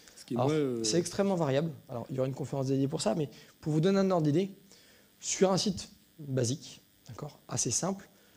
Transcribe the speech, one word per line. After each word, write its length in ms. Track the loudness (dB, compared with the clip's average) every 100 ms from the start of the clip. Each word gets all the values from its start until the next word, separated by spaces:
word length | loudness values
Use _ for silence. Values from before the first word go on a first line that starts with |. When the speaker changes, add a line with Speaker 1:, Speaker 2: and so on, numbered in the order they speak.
| -20 -20
Speaker 1:
ce 80 | -6
qui, 80 |
Speaker 2:
Alors, 140 | 0 2
Speaker 1:
moi, 80 | 2
euh, 260 | 0 0
Speaker 2:
c'est 140 | 0 0
extrêmement 380 | 0 0 0 2
variable. 360 | 2 2 0 -6 -10
Alors, 180 | -10 -6
il 80 | -2
y 20 |
aura 80 | -2
une 60 |
conférence 340 | -2 -4 -2 0
dédiée 220 | 2 0
pour 120 | 0
ça, 140 | 0 0
mais 140 | -2 -6 -20 -10
pour 100 | -2
vous 80 | 2
donner 200 | 4 4
un 120 | 4
ordre 140 | 2 4
d'idée, 260 | 2 0 -6 -20 -20 -20 -20 _ _
sur 320 | -6 2 4
un 40 | 4
site 320 | 0 -2 -8 -18 _ -16
basique, 600 | -6 -2 0 -2 -8 -20 _ _ -20
d'accord, 320 | -14 -14 -16 -10
assez 240 | -4 -2
simple, 380 | -2 -2 -4 -8 _ _